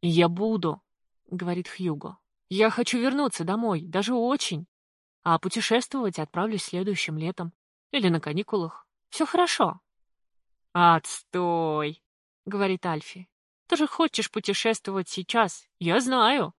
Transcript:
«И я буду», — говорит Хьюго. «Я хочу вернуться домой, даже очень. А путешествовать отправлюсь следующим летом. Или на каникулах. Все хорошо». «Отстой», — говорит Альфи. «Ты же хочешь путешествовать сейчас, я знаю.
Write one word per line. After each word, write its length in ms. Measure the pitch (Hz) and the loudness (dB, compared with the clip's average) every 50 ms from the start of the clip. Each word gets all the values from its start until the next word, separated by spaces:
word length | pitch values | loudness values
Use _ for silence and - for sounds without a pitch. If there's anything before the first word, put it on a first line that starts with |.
| - | 0
«И 60 | 170 | 2
я 200 | 165 165 175 170 | 4 6 4 4
буду», — 540 | 175 175 202 220 220 208 170 165 151 - _ _ _ _ _ _ _ _ _ _ | 4 0 -2 0 0 0 0 -2 -4 -4 _ _ _ _ _ _ _ _ _ _
говорит 380 | - 180 180 175 175 175 175 - | -10 -6 -4 -4 -4 -4 -6 -8
Хьюго. 500 | - - 185 175 156 143 - - 190 _ _ _ _ _ _ _ | -10 -6 -4 -4 -4 -4 -6 -14 -16 _ _ _ _ _ _ _
«Я 180 | 185 196 214 220 | 0 2 4 4
хочу 300 | 214 - 247 - - 247 | 4 2 -2 0 0 0
вернуться 460 | 233 269 262 285 294 262 - - 165 | 0 0 0 0 -2 -2 -2 -2 -4
домой, 360 | 165 190 220 233 226 196 160 | -2 -2 -2 0 0 -2 -2
даже 320 | 170 180 160 185 202 208 254 | -4 -4 -4 -2 0 0 0
очень. 540 | 240 226 240 269 294 - - 180 147 175 _ _ _ _ _ _ _ _ _ _ _ _ | 0 2 0 0 -2 -2 -4 -6 -6 -8 _ _ _ _ _ _ _ _ _ _ _ _
А 160 | - 165 165 | 0 0 2
путешествовать 800 | - 185 - 226 202 - 226 240 247 - - 277 247 202 175 - | 2 -2 -4 -2 0 2 2 2 0 0 -4 -2 -2 -2 -2 -4
отправлюсь 460 | 156 147 _ 175 185 220 220 196 - | -8 -6 _ -4 -2 -2 -2 -4 -6
следующим 520 | - - 180 190 202 208 175 - - 156 | -4 -6 -4 -2 -2 -2 -2 -4 -4 -4
летом. 380 | 156 156 170 190 - 180 170 _ _ _ _ _ _ _ _ - | -4 -4 -4 -6 -6 -8 -10 _ _ _ _ _ _ _ _ -4
Или 180 | 285 220 185 | 0 2 2
на 100 | 170 165 | 2 2
каникулах. 680 | - 151 147 165 208 - - 202 175 165 - - - _ _ _ _ _ | 0 -2 -4 -4 -4 -2 -2 -2 -2 -2 -8 -14 -20 _ _ _ _ _
Все 160 | - - 320 | -4 -2 -2
хорошо». 560 | 285 - 349 359 339 - - 240 175 - 185 _ _ _ _ _ _ _ _ _ _ _ _ _ _ _ _ _ _ _ | 0 4 2 2 2 2 2 0 0 0 -4 _ _ _ _ _ _ _ _ _ _ _ _ _ _ _ _ _ _ _
«Отстой», — 1300 | 175 175 170 165 160 - - - - - _ - 180 180 175 170 165 165 160 151 151 151 147 156 _ _ _ _ _ _ _ _ _ _ | 6 6 8 8 6 4 -2 -12 -12 -14 _ -4 -2 0 0 0 2 0 0 0 0 -2 -2 -6 _ _ _ _ _ _ _ _ _ _
говорит 380 | - 196 202 202 196 190 185 - | -8 -4 -2 0 0 0 -2 -2
Альфи. 420 | 185 165 151 - - - 185 185 _ _ _ _ _ _ _ _ _ | -4 -4 -4 -6 -10 -16 -18 -20 _ _ _ _ _ _ _ _ _
«Ты 80 | - | 0
же 100 | 294 302 | 2 2
хочешь 440 | 294 - - 330 311 - - 214 - | 0 2 0 0 0 2 -2 -4 -2
путешествовать 800 | - 220 - - 202 - - 226 226 - _ - 196 196 180 - | -4 -6 -2 -2 -2 0 0 0 0 0 _ -6 -4 -4 -6 -6
сейчас, 580 | - 190 185 _ - 233 226 - - - - _ _ _ | -8 -10 -8 _ 2 2 2 2 0 -10 -18 _ _ _
я 200 | 180 170 170 233 | 0 2 2 2
знаю. 520 | 254 247 262 254 226 220 269 294 202 156 - | 2 2 2 4 4 4 4 2 0 -4 -6